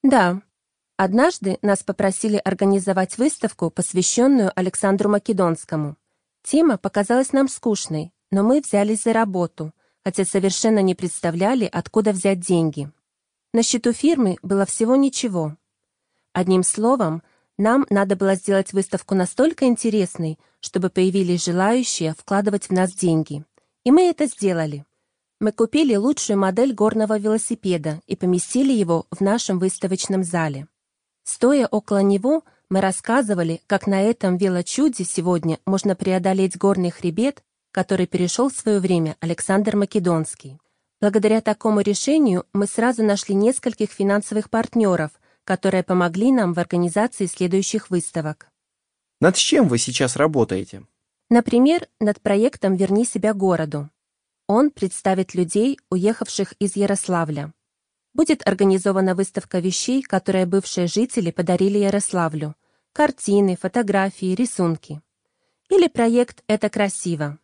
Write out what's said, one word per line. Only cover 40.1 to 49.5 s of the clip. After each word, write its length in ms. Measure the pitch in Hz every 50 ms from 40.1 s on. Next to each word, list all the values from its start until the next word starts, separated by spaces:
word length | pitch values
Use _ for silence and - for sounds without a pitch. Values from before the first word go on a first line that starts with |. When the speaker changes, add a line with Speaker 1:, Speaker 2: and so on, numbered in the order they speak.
| 170 160 156 - - _ - 139 135 - _ _ _ _ _ _ _ _
Speaker 1:
Благодаря 440 | - 208 196 220 196 214 220 220
такому 400 | 220 214 208 _ - 220 214 202
решению 640 | 202 202 208 - - 269 302 320 294 226 180 180 - _ -
мы 120 | 196 196
сразу 360 | 202 - - 226 254 247 233
нашли 320 | 220 214 202 196 - - 196
нескольких 560 | 196 208 233 262 - - 247 220 _ 214 202
финансовых 580 | - - 196 196 202 208 202 - 208 214 208 -
партнёров, 640 | - 226 226 - - 233 214 196 180 165 156 151 _ _ _ _ _ _ _
которые 380 | - 190 - - 190 185 185
помогли 480 | 175 - 185 180 175 175 165 185 220 262
нам 220 | 269 247 208 175
в 60 | 170 175
организации 680 | 175 - - 175 175 175 165 202 220 247 - - 202
следующих 640 | 175 - - 190 175 185 190 196 - - 214 - -
выставок. 600 | 185 175 - - - 170 151 156 156 _ - _ _ _ _ _ _ _ _ _ _ _ _ _ _ _
Speaker 2:
Над 160 | 143 175 185
чем 320 | - - -